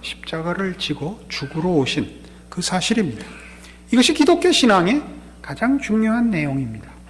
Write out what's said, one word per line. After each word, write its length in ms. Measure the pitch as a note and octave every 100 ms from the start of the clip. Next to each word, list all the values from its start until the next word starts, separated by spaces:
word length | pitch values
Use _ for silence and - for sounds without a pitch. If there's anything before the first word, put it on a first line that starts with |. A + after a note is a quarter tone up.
십자가를 760 | - - - D#3+ E3 F#3 F#3+ F3
지고 420 | - C#3+ C#3+ A3 -
죽으러 420 | - C#3 D#3+ F#3
오신 380 | E3 B2 D3 - - - - -
그 140 | -
사실입니다. 640 | - F#3 - A3+ F3 G#2+ - - - - - - -
이것이 220 | A#3+ B3+
기독교 360 | D#4 D4+ E4+ F4+
신앙의 520 | - A#3+ F#3+ F3 C#4+ - - - -
가장 360 | - C#3 A#3+ C#4
중요한 520 | - G#3+ A3 A#3 A#3
내용입니다. 580 | F3 D3 C3+ B2 A2 - - -